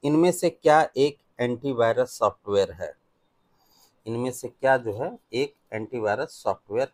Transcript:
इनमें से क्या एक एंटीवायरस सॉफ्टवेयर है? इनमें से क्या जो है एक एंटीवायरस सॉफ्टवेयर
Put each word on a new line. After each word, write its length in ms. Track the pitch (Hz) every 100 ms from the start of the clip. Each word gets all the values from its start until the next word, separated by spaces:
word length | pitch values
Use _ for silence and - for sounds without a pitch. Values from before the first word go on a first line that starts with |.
इनमें 280 | 143 151 175
से 180 | 175 175
क्या 400 | - 156 151 156 -
एक 220 | 143 143 _ -
एंटीवायरस 760 | 123 120 143 120 113 113 123 -
सॉफ्टवेयर 540 | 104 - 101 101 95
है? 280 | 80 85 - _ _ _ _ _ _ _ _ _ _ 107
इनमें 260 | 117 123
से 160 | 123 -
क्या 280 | _ 131 131
जो 160 | 120
है 260 | 104 156 240 _
एक 240 | 117 143 _ _
एंटीवायरस 580 | 110 110 123 107 107 151
सॉफ्टवेयर 640 | - - 95 _ 107 135